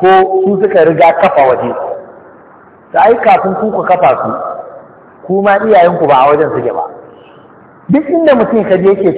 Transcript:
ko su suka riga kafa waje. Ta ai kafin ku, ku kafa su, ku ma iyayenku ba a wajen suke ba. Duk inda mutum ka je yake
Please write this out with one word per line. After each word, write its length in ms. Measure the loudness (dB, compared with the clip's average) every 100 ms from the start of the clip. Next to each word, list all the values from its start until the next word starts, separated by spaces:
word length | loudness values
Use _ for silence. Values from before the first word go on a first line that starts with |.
ko 80 | 2 2 2 0
su 140 | -2 0
suka 220 | 0 2
riga 280 | 2 4 2 2
kafa 220 | 0 2 2
waje. 240 | 0 -4 -8 -10 -12 -16 -20 -20 -20 -20 -20 -20 _ _
Ta 80 | 0
ai 120 | 2 2
kafin 340 | 2 0 0 -4
ku, 100 | -4
ku 120 | -4
kafa 260 | -2 0 0 0
su, 80 | -4 -8 -10 -12 -16 -20 -20 -20 -20 -20 -6
ku 160 | -2
ma 160 | 0 0
iyayenku 460 | 2 4 4 2 2
ba 100 | 2
a 120 | 4
wajen 180 | 2 0
suke 220 | -4 -6
ba. 120 | -6 -10 -14 -20 -20 -20 -20 -20 -20 -20 _ -4
Duk 200 | -4 -2
inda 260 | -2 2
mutum 300 | 0 0 -2
ka 120 | 0 0
je 100 | 2
yake 240 | 0 -2